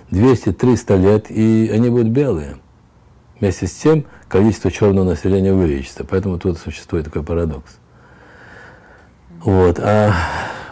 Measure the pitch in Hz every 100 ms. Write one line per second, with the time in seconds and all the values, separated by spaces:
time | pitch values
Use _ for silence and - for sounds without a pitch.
0 | - 90 127 120 - 90 123 113 - 98
1 | 95 107 - 110 110 110 110 110 123 120
2 | 110 123 139 87 71 69 _ _ _ _
3 | _ _ _ - 101 - 92 - 151 160
4 | - - - 95 110 101 95 - 104 98
5 | 92 80 95 98 95 95 85 69 67 -
6 | 73 95 101 85 95 82 - - - -
7 | 73 82 76 85 82 73 - - _ _
8 | - - - - - - - - - -
9 | _ _ - - 104 95 90 - 104 107
10 | 104 87 85 - - - -